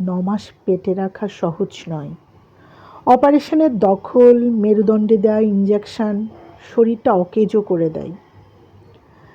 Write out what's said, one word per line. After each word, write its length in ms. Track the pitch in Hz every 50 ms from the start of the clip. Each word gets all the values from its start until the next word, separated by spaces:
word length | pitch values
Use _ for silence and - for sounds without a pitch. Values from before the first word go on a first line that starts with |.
ন 180 | 180 185 180 185
মাস 300 | 185 190 214 208 - - - _ _
পেটে 300 | - 185 180 - 202 180
রাখা 340 | 196 190 190 - - 214 196
সহজ 560 | - - - 170 160 - 196 - - - - 170
নয়। 220 | 165 151 143 147 165 - _ _ _ - _ _ _ _ - - - - - - - - -
অপারেশনের 720 | 247 254 247 294 285 294 285 - - 330 311 311 311 240 190
দখল, 720 | 208 190 196 196 - - - 247 247 240 240 240 240 240
মেরুদণ্ডে 640 | 233 214 202 214 214 214 202 214 220 214 214 214 226
দেওয়া 240 | 196 196 220 214 214
ইনজেকশন 840 | 220 214 208 196 196 196 208 208 208 - - - 220 214 208 202 220 220 - - - - - - - - -
শরীরটা 380 | 240 226 226 233 226 - 254
অকেজো 480 | 208 180 180 180 - 220 214 202 - 214
করে 280 | 208 - 185 165 165 160
দেয়। 220 | 160 156 147 156 175 196 _ _ _ - - _ _ _ - _ _ - - - - - _ _ _ _ - -